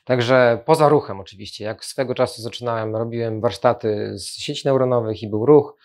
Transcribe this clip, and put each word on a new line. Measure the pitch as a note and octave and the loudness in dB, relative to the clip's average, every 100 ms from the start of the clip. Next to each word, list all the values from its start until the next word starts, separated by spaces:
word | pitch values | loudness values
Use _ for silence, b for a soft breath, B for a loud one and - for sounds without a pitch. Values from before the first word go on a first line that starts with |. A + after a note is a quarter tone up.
Także | - B2+ A#2+ C3 B2 A#2 | -2 0 4 4 4 2
poza | - D#3 D3 | 2 4 4
ruchem | D3 - G2 | 4 0 -8
oczywiście. | F#2 G2 G2 - | -14 -18 -18 -10
Jak | G#2 A2 | -10 -8
swego | - - B2 | -10 -6 -4
czasu | B2+ B2+ - | -2 -2 -4
zaczynałem, | A#2 - A#2+ A2+ A2 A2 | -12 -8 -6 -4 -4 -4
robiłem | A#2 A#2 A#2 A2 | -4 -4 -4 -2
warsztaty | A#2 - B2 A#2 A2+ G#2 G#2 G2+ | -2 0 0 0 -2 -2 -4 -8
z | - | -12
sieci | - - D3 | -10 -10 -4
neuronowych | C#3+ C3 B2+ B2 A2 G#2 | 0 0 2 0 -2 -6
i | G#2+ | -6
był | G#2+ B2 | 0 6
ruch, | D3+ - - | 6 6 -4